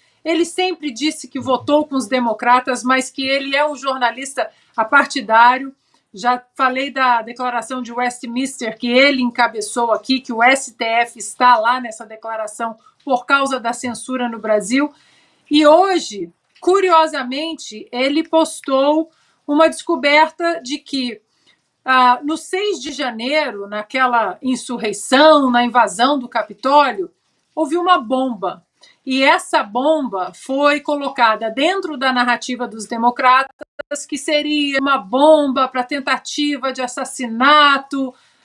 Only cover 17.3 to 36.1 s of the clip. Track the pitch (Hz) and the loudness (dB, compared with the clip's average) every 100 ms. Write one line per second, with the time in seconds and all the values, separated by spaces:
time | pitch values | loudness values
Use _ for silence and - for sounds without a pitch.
17.3 | 269 320 320 - 214 - 247 269 294 320 | -6 -8 -10 -14 -16 -10 -4 -2 -2 0
18.3 | 320 311 - - 269 277 311 320 _ _ | 0 0 -4 -2 0 2 2 -2 _ _
19.3 | _ - 294 320 - - 294 285 294 311 | _ -2 2 2 0 -4 -2 2 4 2
20.3 | - 339 330 247 285 - 269 247 208 _ | 0 -4 -4 -6 -10 -8 -6 -6 -8 _
21.3 | _ _ _ _ _ 262 262 247 247 294 | _ _ _ _ _ 0 4 4 2 -2
22.3 | 320 - 370 415 302 269 262 254 226 247 | -6 -4 -4 -2 -4 -8 -8 -6 -6 -2
23.3 | 311 277 202 202 208 208 254 247 240 196 | -2 -2 -6 -10 -10 -6 0 2 2 0
24.3 | 175 262 247 - 233 208 202 - 262 311 | -4 -4 -4 -6 -6 -6 -6 0 6 6
25.3 | 302 262 240 240 247 208 180 262 294 240 | 6 4 2 2 2 2 2 0 0 -4
26.3 | 233 214 202 262 294 277 214 - _ _ | -6 -6 -6 2 4 4 0 -8 _ _
27.3 | _ _ 311 294 339 359 339 220 262 262 | _ _ -4 -2 0 2 2 2 -2 -2
28.3 | 202 180 165 _ _ _ _ 262 262 277 | -4 -8 -8 _ _ _ _ -4 0 4
29.3 | 349 - 311 214 233 285 311 247 247 196 | 2 2 -2 -2 -2 0 0 -2 -6 -6
30.3 | - - 277 285 294 285 294 277 269 233 | -8 -6 0 2 0 -2 -4 -4 0 0
31.3 | 214 220 214 320 381 349 277 262 247 247 | 0 -4 -2 0 0 -4 -4 -2 0 0
32.3 | 240 - 240 240 220 196 233 240 247 254 | -2 -4 -8 -8 -10 -10 -2 -2 2 4
33.3 | 262 269 - - - - 294 - 294 - | 4 2 -8 -20 -16 -12 -12 -10 -8 -2
34.3 | 302 294 302 285 269 277 269 190 254 302 | -2 0 -2 -2 -2 0 -2 -2 2 6
35.3 | 311 285 254 262 254 247 285 285 | 6 4 0 -2 -2 -4 -4 -4